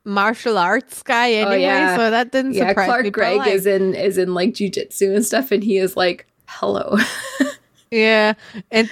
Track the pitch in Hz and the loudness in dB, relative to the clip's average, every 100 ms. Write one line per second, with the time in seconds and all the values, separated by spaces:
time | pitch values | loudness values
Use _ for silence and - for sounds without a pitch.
0 | 208 202 208 226 240 208 175 233 - - | -4 0 0 0 -2 0 2 0 -4 -10
1 | - 233 240 214 202 196 185 196 185 180 | -2 0 2 2 2 2 2 2 2 2
2 | 226 233 247 262 262 208 196 202 190 247 | 2 0 0 -2 0 0 0 2 2 0
3 | 208 208 175 202 214 196 190 196 190 - | 0 0 0 2 2 2 2 2 0 0
4 | 196 185 180 175 208 - 196 - - - | -2 0 0 0 -2 -2 -4 -6 -8 -2
5 | 196 202 226 220 - 196 208 190 185 180 | 0 0 0 -2 0 -2 0 0 0 0
6 | 180 180 - _ - - - - - 208 | -2 -2 -12 _ -16 -6 -4 -4 0 0
7 | - - 539 539 587 - _ _ - 226 | 0 -4 -8 -4 -4 -4 _ _ -4 0
8 | 220 220 214 214 - 208 - 226 220 | 4 4 2 0 -8 -16 -2 0 0